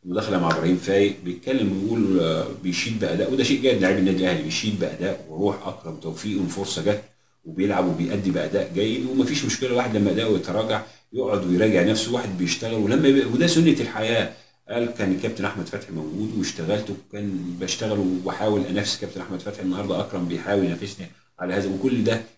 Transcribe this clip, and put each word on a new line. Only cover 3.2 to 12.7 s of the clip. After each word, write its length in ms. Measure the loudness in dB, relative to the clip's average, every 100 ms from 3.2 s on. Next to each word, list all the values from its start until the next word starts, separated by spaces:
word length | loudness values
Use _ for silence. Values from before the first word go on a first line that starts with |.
| 0
وده 120 | 2
شيء 160 | 2 4
جيد، 200 | 4 4
لاعب 160 | 4 4
النادي 260 | 4 4
الأهلي 180 | 2 0
بيشيد 380 | -2 -2 -2 -2
بأداء 460 | -2 -2 -4 -4 -8
وروح 380 | -2 0 0 -8
أكرم 300 | -10 -12 -10
توفيق، 440 | -10 -8 -4 -2
وفرصة 400 | -2 -4 -4 -2
جت 200 | 0 0 -4 _ _ _
وبيلعب 440 | -12 -2 0 2 2
وبيأدي 420 | 0 0 0 0
بأداء 420 | 0 0 0 -2
جيد، 320 | 0 0 0 0
ومفيش 380 | 0 0 0
مشكلة 300 | -2 -2 0
واحد 220 | 0 2 2
لما 140 | 2
أداؤه 260 | 2 2 0
يتراجع 460 | 0 -2 0 -2 -4 -20 _
يقعد 340 | -4 0 0 2
ويراجع 360 | 4 4 6
نفسه، 320 | 4 2 0
واحد 240 | -2 -2 -2
بيشتغل 360 | -2 -2 -2